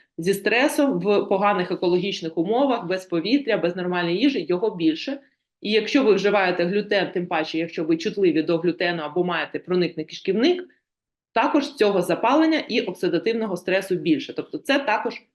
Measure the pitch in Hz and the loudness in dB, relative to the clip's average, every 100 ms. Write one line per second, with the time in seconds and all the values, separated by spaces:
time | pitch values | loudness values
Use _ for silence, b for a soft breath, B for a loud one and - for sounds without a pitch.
0 | B - 175 196 214 226 302 302 277 180 | B -6 -2 0 0 2 2 2 0 0
1 | 190 202 202 190 202 196 180 170 180 175 | 2 2 2 2 2 2 -2 -2 0 0
2 | 196 - 160 175 175 233 277 247 170 185 | 0 -6 -6 -4 0 2 2 0 -2 -6
3 | - 170 190 277 269 196 170 180 180 180 | -4 -4 0 0 2 0 0 -2 -2 -2
4 | 170 185 269 254 160 175 220 180 160 156 | 0 2 2 0 -2 0 -2 0 0 0
5 | - 269 b b _ _ 208 214 214 285 | -6 -10 b b _ _ -2 0 2 2
6 | 214 190 202 202 180 175 175 202 202 202 | 4 4 4 2 2 0 0 0 0 0
7 | 175 185 175 165 156 160 165 180 156 165 | 0 -4 -4 -4 -2 -4 -4 -4 -2 0
8 | 214 202 185 156 156 170 170 165 175 170 | -2 2 2 2 0 0 0 0 -2 -2
9 | 147 180 180 165 147 - - 180 170 - | -4 -2 0 -2 -4 -8 -2 0 0 -4
10 | 156 - - 202 294 359 - b _ _ | -10 -8 -2 2 2 0 -4 b _ _
11 | _ _ _ 226 269 285 277 - 208 196 | _ _ _ 0 2 2 0 2 2 2
12 | 175 165 226 294 320 311 - 233 - 180 | 0 0 2 4 4 0 0 -4 -4 -4
13 | 180 165 226 233 220 180 - 190 190 180 | -2 0 0 -2 -4 -4 -2 -2 0 -2
14 | 156 143 - - - 156 - 277 - 220 | 0 0 -2 -10 -8 -6 0 0 2 -2
15 | 233 - _ | -2 -8 _